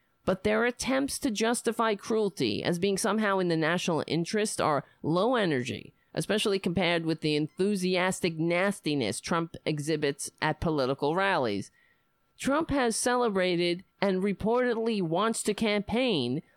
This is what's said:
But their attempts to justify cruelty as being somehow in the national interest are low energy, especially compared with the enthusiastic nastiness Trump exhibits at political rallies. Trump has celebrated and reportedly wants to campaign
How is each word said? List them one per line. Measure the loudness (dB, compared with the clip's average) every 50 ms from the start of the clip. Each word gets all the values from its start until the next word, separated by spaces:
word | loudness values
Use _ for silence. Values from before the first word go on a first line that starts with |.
| _ _ _ _ _
But | -2 -2 0 0
their | 0 2 2 2
attempts | 0 -2 -4 -4 -2 0 0 0 -2 -4 -4
to | -2 -2
justify | 0 0 0 0 0 0 -2 -2 0 0 0 0 0
cruelty | -2 -2 -2 0 0 0 0 0 0 0 0 0 0 0
as | 0 0 0
being | 0 0 0 0
somehow | 0 0 0 2 2 2 2 2
in | 2 2
the | 2 2
national | 2 2 0 0 0 0 0 0 0 0
interest | 0 -2 -2 0 0 -2 -2 -2 0 0
are | 0 2 2 0 -2 -6 -14 _
low | -2 0 2 2 2 2 2
energy, | 2 2 2 0 0 -2 -4 -6 -8 -10 -14 -20 _ _ _ -6
especially | -6 -2 0 0 0 2 0 0 0
compared | 0 0 0 2 2 2 2 2 0
with | 0 -2 0
the | 0 0 2
enthusiastic | 2 0 -2 -2 -2 0 0 2 0 0 0 2 2 2 0 0 0 -2 -2 0 0
nastiness | 0 0 2 2 2 0 -2 -2 -2 -2 0 2 0 0 -2 -4
Trump | -4 -2 0 0 0 -2 -6 -8 -6
exhibits | -4 -4 -2 -2 -2 -2 0 0 -2 -2 -4 -8 -12 -8 _
at | -2 -2 -2 -2
political | -2 -2 0 0 0 0 -2 0 0 0 0
rallies. | 0 0 0 0 0 0 0 -2 -4 -6 -8 -14 _ _ _ _ _ _ _ _ _ _ _ _ -6
Trump | -2 0 0 0 0 0
has | 0 0 0 0 0 0
celebrated | 0 0 2 2 2 0 2 2 2 2 2 2 2 0 0 -2 -6 _ _ _
and | 0 0 2 2
reportedly | 0 0 -2 -2 0 0 0 2 2 0 0 0 0 -2 0 -2
wants | 0 0 0 0 0 0 -2 -2 -2
to | -2 -2
campaign | 0 0 0 0 0 -2 -2 -2 0 2 2 2 0 0 0 -2 -4 -4 _ _